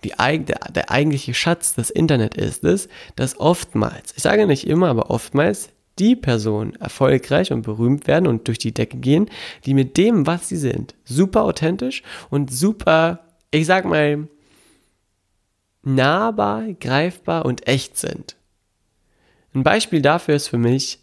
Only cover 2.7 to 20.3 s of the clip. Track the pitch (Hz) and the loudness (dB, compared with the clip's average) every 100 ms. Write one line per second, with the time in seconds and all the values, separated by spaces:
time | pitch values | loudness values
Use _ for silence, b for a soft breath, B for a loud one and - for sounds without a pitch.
2.7 | 190 - B B - 127 - 151 175 - | 0 -2 B B -6 -6 0 0 0 -2
3.7 | 110 110 - - - - 208 202 139 - | -2 -2 -4 -16 -4 0 2 2 2 2
4.7 | 156 185 117 - 117 - 139 165 202 - | 2 2 0 -2 -4 -2 0 0 0 -8
5.7 | _ _ - 202 247 - 117 107 104 110 | _ _ 0 2 2 2 0 0 -2 -4
6.7 | - - - 135 135 - 143 190 127 110 | -8 -12 0 4 4 2 0 0 -2 -4
7.7 | 107 117 143 - 147 180 113 - 113 113 | -2 0 0 2 2 2 0 -2 -4 -4
8.7 | 110 113 127 127 147 208 B B B - | -4 -4 -2 2 2 2 B B B 0
9.7 | 135 135 - 202 226 143 175 - 175 139 | 2 2 2 4 4 2 -2 -4 -4 -4
10.7 | - - - _ 127 190 220 - - 160 | -4 -8 -16 _ 0 2 2 0 0 -2
11.7 | 185 247 269 B B B 139 139 127 185 | -2 -6 -8 B B B -4 -2 0 0
12.7 | 214 - 160 165 170 _ _ _ 151 160 | 0 2 4 4 -2 _ _ _ 0 2
13.7 | 185 185 160 147 147 156 _ b b b | 2 2 2 2 0 -6 _ b b b
14.7 | b b b _ _ _ _ _ _ _ | b b b _ _ _ _ _ _ _
15.7 | _ 135 131 131 170 220 214 208 214 226 | _ -2 2 2 2 0 0 -2 -2 -6
16.7 | 180 - 131 165 180 - 165 143 123 - | -8 -2 0 0 -4 -4 -2 -2 -4 -2
17.7 | 135 - - - - - - _ _ _ | -2 -2 -8 -8 -10 -14 -20 _ _ _
18.7 | _ _ _ _ _ _ _ _ 135 135 | _ _ _ _ _ _ _ _ -2 2
19.7 | 214 - 165 139 165 - | 2 0 2 2 2 2